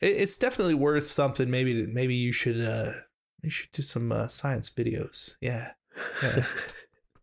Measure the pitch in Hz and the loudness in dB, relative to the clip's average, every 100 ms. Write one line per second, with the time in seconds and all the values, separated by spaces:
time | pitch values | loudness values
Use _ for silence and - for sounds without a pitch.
0 | 185 196 196 - 254 254 185 151 147 147 | 2 4 2 2 0 2 4 4 4 4
1 | 147 - 139 135 127 127 127 117 110 117 | 2 2 2 2 0 2 2 2 0 0
2 | 127 123 120 117 123 117 117 110 110 - | 2 2 2 0 0 0 0 0 -2 -6
3 | - _ _ _ 160 - - - 135 120 | -14 _ _ _ -6 -6 -8 -6 -4 -2
4 | 117 113 117 - 143 123 - - 117 - | 0 0 -2 -4 -2 -2 -4 -4 -2 -2
5 | - - - - 127 117 120 - _ - | -6 -8 -10 -6 -4 -4 -6 -14 _ -10
6 | - - 131 - 127 - - - - _ | -8 -2 0 2 0 -2 -10 -12 -20 _
7 | _ _ | _ _